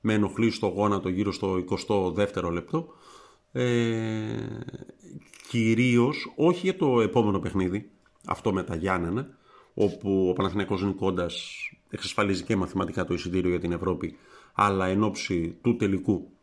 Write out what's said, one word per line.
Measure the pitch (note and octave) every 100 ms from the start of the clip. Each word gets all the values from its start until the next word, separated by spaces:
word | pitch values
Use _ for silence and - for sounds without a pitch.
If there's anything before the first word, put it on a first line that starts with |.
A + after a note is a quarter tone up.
με | A2+
ενοχλήσεις | G#2+ G2+ - A2+ -
στο | G#2
γόνατο | F2+ G#2 G2+ F#2+
γύρω | F#2 G2+
στο | F#2 G2 F#2
εικοστό | F#2 G2 - G#2 F2+
δεύτερο | F2 G2+ - F2
λεπτό. | E2+ E2 E3 E3 - - - - _ _
Ε, | B2+ B2 A#2+ A#2 A2+ A2 A2 A2 A2+ A2+ A2+ - - - - - - - - -
κυρίως, | A#2+ A2 A2+ B2+ A#2+ B2 D3+ - -
όχι | D#3+ F3+
για | F#3 F#3
το | D3+ A#2+
επόμενο | G#2+ B2 G#2 G2
παιχνίδι, | F2+ F#2+ F#2 G2 - _ _ _ -
αυτό | E2+ A2+
με | F#2+
τα | - E2
Γιάννενα, | F#2+ F#2 E2+ G#2 D3+ - _ - _
όπου | - G#2 E2+ G2 F#2+ F#2
ο |
Παναθηναϊκός | F2+ G2 G2 F#2+ G2
νικώντας | G2 F#2 F#2+ F2+ E2+ - - - - - _
εξασφαλίζει | - - - G2+ F#2
και | E2+ G#2+
μαθηματικά | F2 F#2+ E2+ F2 F2+
το |
εισιτήριο | F2 F2+ F#2 F2+
για | F2+
την | E2+
Ευρώπη, | E2+ F2+ E2 E2+ - - - -
αλλά | - G2+ F#2+ F#2
εν | F#2+
ώψη | G#2+ F#2+ - F2+ E2 -
του | A#2+ A#2
τελικού | G#2+ F#2 - F#2 - _